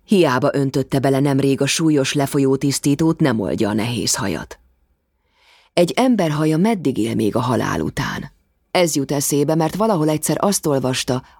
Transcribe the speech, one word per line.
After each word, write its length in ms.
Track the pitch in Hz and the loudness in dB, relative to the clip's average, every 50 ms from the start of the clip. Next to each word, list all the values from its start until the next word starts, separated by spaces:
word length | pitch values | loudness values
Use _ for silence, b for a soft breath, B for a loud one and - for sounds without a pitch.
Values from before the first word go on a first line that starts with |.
| b | b
Hiába 460 | - 220 185 165 139 123 127 139 143 - | 2 4 4 4 4 2 2 2 0 0
öntötte 460 | 143 139 135 - 135 131 - - 135 | 0 0 0 0 -2 -2 0 -2 0
bele 200 | 123 135 135 135 | 2 2 2 2
nemrég 420 | 143 143 135 135 139 139 139 - | 2 2 2 2 2 2 2 0
a 40 | 139 | 0
súlyos 480 | 135 - - 165 156 151 139 135 - - | -2 0 0 2 2 2 2 0 0 0
lefolyótisztítót, 1040 | 147 139 131 - 147 135 135 135 135 - 139 135 - - 147 139 147 160 160 165 - | -2 -2 0 0 2 2 2 2 2 0 -2 -2 0 0 0 2 2 2 0 2 2
nem 200 | 160 135 120 110 | 2 0 2 0
oldja 300 | 98 73 76 90 110 101 | -2 -2 -2 -2 -2 -2
a 40 | 107 | -2
nehéz 420 | 107 101 120 123 104 87 - - | -2 -2 -4 -4 -4 -4 -4 -4
hajat. 440 | 139 104 98 80 65 - - - - _ _ _ _ _ _ _ _ _ _ _ _ b b b b b b b b b b b | -4 -4 -4 -6 -6 -8 -12 -18 -20 _ _ _ _ _ _ _ _ _ _ _ _ b b b b b b b b b b b
Egy 180 | 175 175 170 - | 2 2 2 2
ember 360 | - 247 262 240 196 170 156 | 2 2 2 2 2 2 0
haja 260 | 147 147 156 156 156 | 0 0 0 2 2
meddig 400 | 156 190 226 233 185 143 139 120 | 2 2 2 0 0 0 -2 0
él 180 | 101 107 113 113 | 0 -2 -2 0
még 200 | 110 110 101 98 | 0 0 0 0
a 40 | 113 | -2
halál 420 | 120 123 120 107 104 95 95 80 | -2 0 -2 -2 -2 -2 -4 -4
után? 500 | 78 - - - 135 - - - - - _ _ _ _ _ _ _ _ | -4 -4 -4 -4 -6 -6 -6 -8 -10 -12 _ _ _ _ _ _ _ _
Ez 240 | - 180 175 160 - | 0 0 0 0 0
jut 160 | 147 135 - | -2 -4 -2
eszébe, 440 | 147 147 139 - 151 143 143 143 156 | -4 -4 -2 -2 0 0 0 0 0
mert 200 | 160 160 156 - | 0 0 -2 -2
valahol 340 | 180 220 226 208 156 151 156 | -2 0 0 0 0 0 0
egyszer 280 | 156 151 - - 151 - | -2 -2 -2 -2 -2 0
azt 260 | - 202 196 - - | 0 0 -2 -2 -2
olvasta, 580 | 156 139 135 127 127 131 - - - 123 127 b b b | -2 -2 0 0 -2 -4 -4 -4 -4 -4 -4 b b b